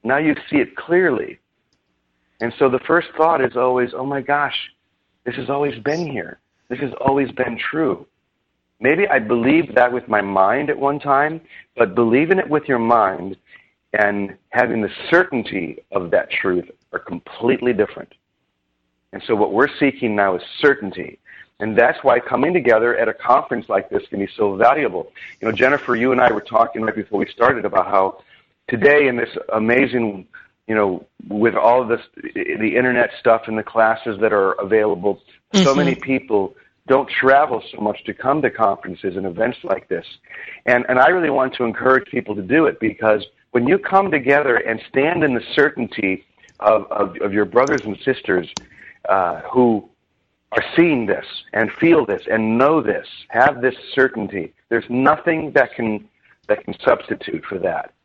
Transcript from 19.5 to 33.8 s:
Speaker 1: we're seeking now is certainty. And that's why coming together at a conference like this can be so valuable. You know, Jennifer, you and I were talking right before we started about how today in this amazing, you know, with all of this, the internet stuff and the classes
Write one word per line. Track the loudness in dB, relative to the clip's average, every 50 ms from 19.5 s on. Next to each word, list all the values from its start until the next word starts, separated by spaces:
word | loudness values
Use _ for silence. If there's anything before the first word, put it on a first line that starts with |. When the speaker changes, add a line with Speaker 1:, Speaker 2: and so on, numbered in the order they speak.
Speaker 1:
we're | 2 2 2 2 2 0
seeking | 0 0 0 -2 -4 -2 0
now | 0 0 0 0
is | -2 -6 -12 -6 2
certainty. | 2 2 2 2 -4 -10 -10 -10 -12 -14 -16 _ _ -20 -20 -20 -20 _ _ _
And | -6 0 2
that's | 4 4 4 2 2 2
why | 2 2 2
coming | 0 -2 -2 0 0 0 0
together | 2 4 4 4 4 4 2 0
at | 0 0
a | -2 -2
conference | -4 0 2 2 2 2 -2 -6 -8 -4
like | -2 -2 -2 -2 -2
this | -6 -6 -6 -4
can | -6 -6
be | -6 -6 -2
so | -2 -2 -2 2
valuable. | 4 4 4 4 2 0 -2 -4 -6 -10 -10 _ -20 -20 -20 -16 _
You | -4
know, | -4
Jennifer, | 0 2 2 2 2 0 -2 -4 -2
you | 0 2 0
and | 2 4
I | 4 2
were | 2 0
talking | -6 -2 2 2 2 2 0 -4 -4
right | -4 -4
before | -6 -6 _ -2
we | -4 -4
started | -4 0 2 2 2 2 0 -4
about | 0 0 0 0
how | 2 2 2 2 2 -2 -8 _ _ -20 _ _ _ _ _ _
today | -6 -4 2 4 4 6 6 4
in | 2 0
this | -2 -4 -6 -8 -12 -8 -4 -2
amazing, | 0 2 2 2 2 2 0 0 -2 -2 -2 -4 -8 -16 _ _ -20 -20 _ _ _ _
you | -4 0
know, | 0 0 0 -2 -6 -10 _ _ _ -12 -8
with | -2 0 0 2 2
all | 4 4 4 4 4
of | 2
this, | 0 -4 -4 -4 _ _ -16 -16 -10 -8
the | -6 -6 -6 -4 -2 -2 0 0
internet | 2 0 2 2 0 0 0 -2 -2
stuff | 2 2 2 2 0
and | -6 -6
the | -6 -6
classes | -2 0 2